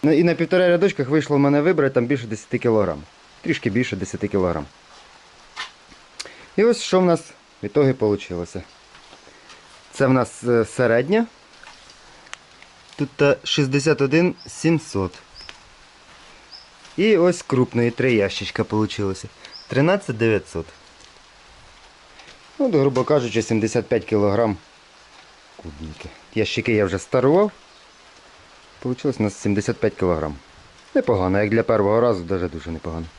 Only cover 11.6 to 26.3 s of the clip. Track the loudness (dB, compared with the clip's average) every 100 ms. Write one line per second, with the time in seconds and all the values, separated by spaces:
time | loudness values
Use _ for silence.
11.6 | -20 -20 -20 -20 -20 -20 -20 -20 -20 -20
12.6 | -20 -20 -20 -8 -8 0 2 2 -2 -2
13.6 | 0 0 0 0 2 2 2 -2 -16 -4
14.6 | 0 0 -2 -6 -6 -8 -20 -20 -20 -20
15.6 | -20 -20 -20 -20 -20 -20 -20 -20 -20 -20
16.6 | -20 -20 -14 0 2 4 4 2 -2 0
17.6 | 2 2 0 0 2 2 2 -2 -8 -6
18.6 | -2 -2 -2 -2 -4 -4 -12 -20 -20 -20
19.6 | -4 0 2 0 -4 -2 0 0 -2 -12
20.6 | -12 -18 -20 -20 -20 -20 -20 -20 -20 -20
21.6 | -20 -20 -20 -20 -20 -20 -20 -20 -20 -4
22.6 | 0 2 2 0 2 0 2 -4 0 0
23.6 | 0 -2 -2 -4 0 0 2 2 0 -2
24.6 | -10 -20 -20 -20 -20 -20 -20 -20 -20 -20
25.6 | -18 -16 -16 -16 -20 -20 -8